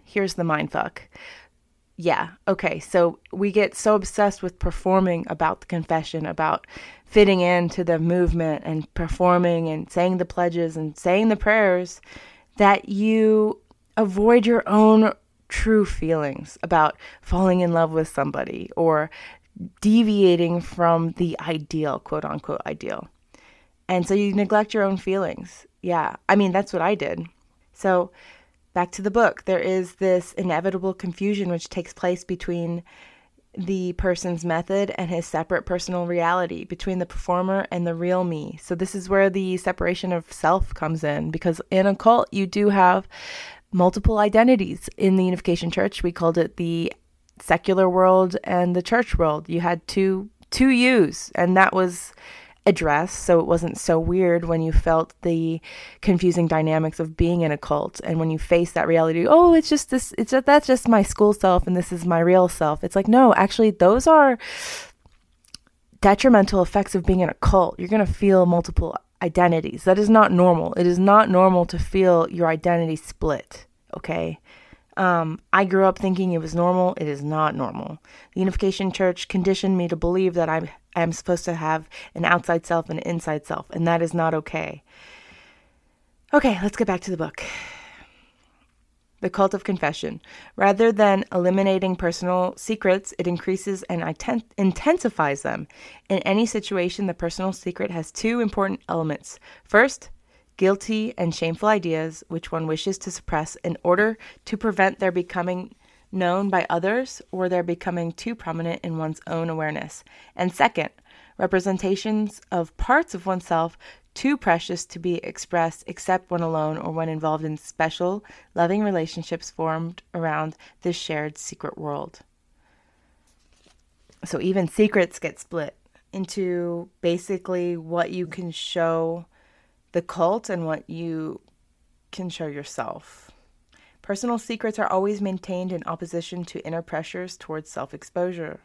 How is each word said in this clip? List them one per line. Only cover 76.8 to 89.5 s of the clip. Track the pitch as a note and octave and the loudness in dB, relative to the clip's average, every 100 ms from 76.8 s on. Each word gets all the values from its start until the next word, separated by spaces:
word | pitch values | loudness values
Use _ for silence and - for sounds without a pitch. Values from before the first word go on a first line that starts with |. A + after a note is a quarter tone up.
| F3+ - | 0 0
It | D3+ | -6
is | C#3+ | -6
not | D3 D#3 D#3 | -4 0 0
normal. | D3+ A#2+ - - D#3 _ - - | -2 -6 -8 -12 -14 _ -20 -10
The | F#3 | -4
Unification | F#3+ - G3 - F#3+ | -2 0 -2 -2 -4
Church | F#3 F#3 F3 - | 0 0 0 -4
conditioned | F#3+ F#3+ F#3+ G3 F#3 | -2 0 0 0 0
me | E3+ | 0
to | E3 | -2
believe | E3+ F#3 F#3 | -2 0 0
that | E3+ D#3+ | 0 -2
I'm, | D#3+ E3+ - _ | -2 -6 -16 _
I'm | F3 E3 | -4 -2
supposed | E3 - F3 - | -2 -2 -2 -2
to | |
have | E3 D#3 D#3+ - - - | -6 -2 -4 -4 -20 -16
an | - E3 | -4 0
outside | F3 - E3+ - | 0 0 -4 0
self | E3 D#3+ | -4 -2
and | D#3+ | -8
an | - | -6
inside | E3+ - D3+ - | -6 -4 -6 -6
self, | - - | -12 -8
and | - E3 | -2 2
that | E3+ | 2
is | E3 | 0
not | E3+ D#3+ | 0 0
okay. | D#3 D#3 D#3+ D#3+ D3+ _ _ - - - - _ _ _ _ _ _ _ _ - | -2 -4 -8 -8 -12 _ _ -20 -20 -20 -20 _ _ _ _ _ _ _ _ 0
Okay, | D4 C4 F#3 | 2 4 0
let's | G3+ - | -2 -2
get | A3 | -2
back | F3+ | -2
to | - | -4
the | E3 | -6
book. | D#3 - - - - - - - - _ _ _ _ _ _ _ _ _ _ - | -6 -8 -14 -14 -16 -18 -20 -20 -20 _ _ _ _ _ _ _ _ _ _ -8
The | F#3+ | -6
cult | G3+ F#3+ | 0 0